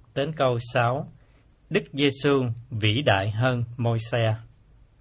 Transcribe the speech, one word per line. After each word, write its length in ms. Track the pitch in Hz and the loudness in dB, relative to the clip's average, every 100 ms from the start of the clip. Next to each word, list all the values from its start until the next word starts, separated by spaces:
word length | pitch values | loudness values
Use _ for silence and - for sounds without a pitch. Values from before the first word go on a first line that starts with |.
| _ | _
đến 180 | - 143 | -4 -4
câu 260 | 156 131 120 - | 0 0 0 -2
sáu. 400 | 127 120 135 185 - _ _ _ _ - | 0 0 -2 -6 -16 _ _ _ _ -4
Đức 140 | 175 - | -4 -4
Giêsu 520 | 135 143 139 147 139 123 113 - | 0 0 2 2 2 2 -4 -8
vĩ 320 | 113 107 117 | -2 0 2
đại 280 | 147 98 104 | 4 2 2
hơn 340 | 107 127 123 117 - | 0 0 0 -4 -2
Môi-se. 580 | 117 117 - 120 113 110 - _ _ - _ _ | -2 -2 -2 0 0 0 -6 _ _ -20 _ _